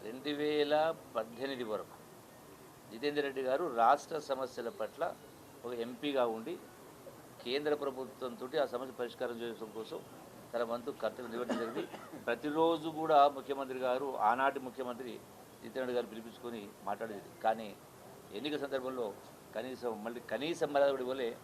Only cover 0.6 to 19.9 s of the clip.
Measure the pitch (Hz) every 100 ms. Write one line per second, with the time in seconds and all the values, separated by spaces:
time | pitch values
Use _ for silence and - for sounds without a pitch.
0.6 | 143 151 160 160 - 117 113 117 135 131
1.6 | 113 104 85 - - - - - - -
2.6 | - - - 110 147 147 139 131 127 139
3.6 | 175 117 113 143 - 160 131 131 127 127
4.6 | 117 110 107 - 175 - - - - -
5.6 | 120 123 117 123 147 135 120 113 120 175
6.6 | - - - - - - - - 120 135
7.6 | 151 147 139 127 127 - 127 117 127 151
8.6 | 131 120 131 117 120 - 123 117 117 107
9.6 | 110 107 110 170 - - - - - 117
10.6 | 117 120 120 120 110 117 120 113 120 117
11.6 | 113 135 - - - 143 120 117 147 151
12.6 | 165 165 160 151 160 147 143 135 131 139
13.6 | 135 131 127 127 139 127 107 123 135 139
14.6 | 127 127 123 120 123 107 - - - -
15.6 | 117 131 127 123 113 110 117 104 120 117
16.6 | 101 - 98 104 113 101 82 - 110 113
17.6 | 107 101 - - - - - 101 143 147
18.6 | 139 135 127 127 110 98 - - - 107
19.6 | 127 123 120